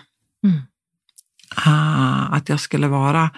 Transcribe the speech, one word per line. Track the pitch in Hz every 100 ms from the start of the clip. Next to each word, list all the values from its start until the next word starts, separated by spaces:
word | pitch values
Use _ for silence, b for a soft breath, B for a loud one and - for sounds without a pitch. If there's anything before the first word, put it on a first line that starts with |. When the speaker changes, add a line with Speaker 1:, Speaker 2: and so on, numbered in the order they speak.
| - _ _ _
Speaker 1:
Mm. | 202 156 131 _ _ _ _ - - _ - -
Speaker 2:
Ah, | 156 151 151 147 131 131 131 147
att | -
jag | 147
skulle | - 143 143
vara | 139 139 160 160